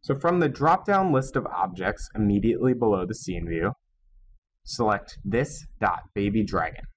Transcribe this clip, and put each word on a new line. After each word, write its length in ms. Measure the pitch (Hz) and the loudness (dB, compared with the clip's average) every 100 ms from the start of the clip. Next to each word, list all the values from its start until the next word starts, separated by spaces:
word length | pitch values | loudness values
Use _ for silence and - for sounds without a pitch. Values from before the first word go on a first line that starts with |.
So 140 | - | -4
from 260 | 135 170 180 | 0 2 2
the 80 | 156 | 2
drop-down 640 | 127 147 185 - 202 190 | 2 2 2 2 2 4
list 240 | 135 135 135 | 2 0 -4
of 80 | |
objects 640 | - 90 92 90 92 - - | -4 -4 -4 -2 -4 -4 -8
immediately 580 | 107 104 101 110 92 127 | 0 2 4 2 2 2
below 320 | 123 113 98 | 4 2 2
the 100 | 90 | 0
scene 320 | 107 - 87 85 | -6 -6 -6 -4
view, 260 | 82 90 131 _ _ _ - - - _ _ | -2 -2 -4 _ _ _ -20 -20 -20 _ _
select 540 | - - 110 101 - - | -14 -2 0 0 -2 -10
this 440 | 98 113 147 - - - | -2 0 -2 -6 -16 -4
dot 260 | 104 87 - | -2 -2 -6
baby 280 | 104 101 107 | -4 0 0
dragon. 420 | 101 92 82 - - | 0 -2 -4 -8 -16